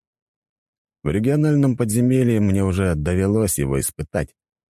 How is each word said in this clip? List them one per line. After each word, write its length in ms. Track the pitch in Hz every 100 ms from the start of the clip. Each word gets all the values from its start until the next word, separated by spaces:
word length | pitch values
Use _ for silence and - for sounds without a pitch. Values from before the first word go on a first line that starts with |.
| _ _ _ _ _ _ _ _ _ _
В 60 | 73
региональном 680 | 90 117 151 151 147 139 120
подземелье 640 | 117 110 123 131 123 113
мне 240 | 104 98
уже 320 | 95 90 95 78
довелось 600 | 76 90 95 107 104 -
его 220 | 67 67
испытать, 540 | - - 73 - 71 _ _ _ _